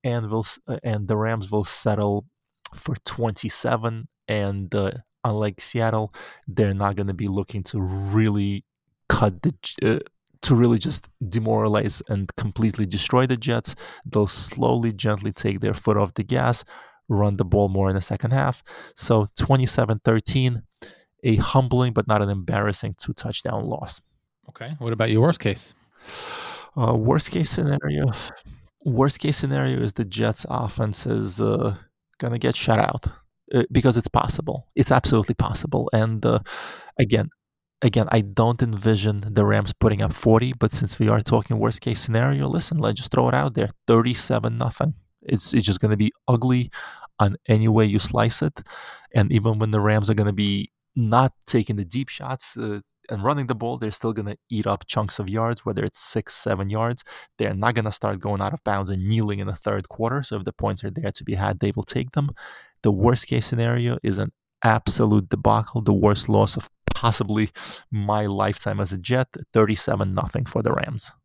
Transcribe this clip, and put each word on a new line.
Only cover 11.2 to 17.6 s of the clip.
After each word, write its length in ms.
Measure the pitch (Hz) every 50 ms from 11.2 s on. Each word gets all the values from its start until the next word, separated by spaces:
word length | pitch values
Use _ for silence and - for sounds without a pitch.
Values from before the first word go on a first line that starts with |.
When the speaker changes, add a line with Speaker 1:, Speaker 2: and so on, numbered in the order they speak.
| 113 95
Speaker 1:
demoralize 720 | 82 110 107 110 110 107 110 107 104 104 104 107 - - - -
and 280 | 107 98 98 - -
completely 480 | - 113 104 - - 113 110 98 - 107
destroy 440 | 92 92 101 - - - 127 131 127
the 100 | 127 117
Jets. 380 | 117 - 117 117 - - - - - - - - -
They'll 220 | 151 - 110 104
slowly, 680 | 98 - - - - - 127 120 120 127 120 117 117
gently 400 | 107 95 - 107 104 101 101 104
take 280 | 98 - - 107 101 95
their 160 | - 104 101
foot 220 | - - 113 104 101
off 180 | 104 92 -
the 80 | - 104
gas, 400 | - 123 127 127 120 123 - - _ - - - - _ _ _ -
run 300 | 107 101 104 104 101 95
the 80 | -
ball 240 | 87 - 101